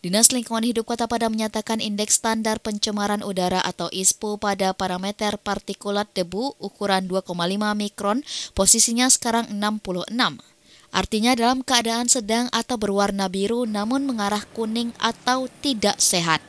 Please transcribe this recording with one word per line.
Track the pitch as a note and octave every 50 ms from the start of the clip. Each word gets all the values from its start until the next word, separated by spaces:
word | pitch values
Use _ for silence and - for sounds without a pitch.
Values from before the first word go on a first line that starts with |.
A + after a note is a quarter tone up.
| -
Dinas | F3+ F3+ G#3+ A#3 - C4
Lingkungan | B3 A3+ - A3+ A3+ A3+
Hidup | A#3+ A#3 A3+ A3
Kota | - A#3 A3+ A#3+
Padang | A3+ A#3+ A#3 A#3 A3+
menyatakan | A3 A3 A3 G#3+ - A3 G#3+ - A3+ A3
indeks | - G#3+ G#3 G3+ G#3+ G#3+ - -
standar | - A3+ A3 A3 A3 A3 A3 G#3+
pencemaran | _ A3+ G#3 G#3 - A3+ G#3 G#3 G3+ G#3 G#3 G#3 -
udara | G3+ G3 F#3 F3+ F3+ F#3 F#3 -
atau | F3 F3+ - E3+ E3+ -
ispu | F#3 F#3+ - - - - G#3 G#3
pada | G#3 - G#3 G3 F#3+ G3 F#3+ F#3+
parameter | _ F#3+ F#3 F3+ F3+ F#3 G3 G#3 - G#3+ G#3 G3+ G3+
partikulat | _ G#3 G3 G3 - - G3 _ - G3+ G3+ G3+ G#3 -
debu | _ G3 F3+ E3+ F3 G3 B3 C#4 - _
ukuran | - G3+ - - G#3 G3+ G3 F#3+ F#3+
dua | F#3 F3+ F#3+ F#3
koma | - F3 E3+ E3+
lima | F3 F#3+ G3+ G#3+ G#3
mikron, | G#3 G#3 G#3 G3+ _ - G3+ G3+ G#3+ C4 D4 - - - - -
posisinya | _ - G3 F#3+ - A3+ G#3 - A#3 A#3+ B3+
sekarang | C4 B3+ - - A#3+ A3+ A#3 A#3
enam | - G#3 G3+ G#3 G#3+ G#3+ G#3+
puluh | _ - F3+ F3+ E3+ -
enam. | G#3+ A#3+ B3 F3 C#3+ - - - _ _ _ - - - - _
Artinya | - F#3 F#3+ - - G#3+ G#3+ A#3+ C4 A#3
dalam | A#3 A#3+ C4 C4 C4
keadaan | - C4 A#3+ A#3 A3+ A3+ A#3 A#3+ B3
sedang | - C4 G#3+ G3+ A3 A#3 B3 B3
atau | - A3+ A3+ - B3+
berwarna | A#3 G#3+ G3 G3 G3 G3+ G3+ G3+ G3 G3 F#3
biru | F3+ G3 G3 G#3 A#3 A#3+ B3
namun | A3 G#3 G#3 G#3 A3 B3+ C#4 C#4
mengarah | C#4 B3 A3 G3+ G3+ G#3 G#3 G3+ -
kuning | - - A3+ A3 A3 A#3 A#3+ A#3 A3+ -
atau | - A3+ A#3 - - - B3+ C4 C4 B3+ - - -
tidak | C#4+ C4+ G#3+ G3+ G3+ - - -
sehat. | - - F3+ E3+ E3+ D#3+ D#3 -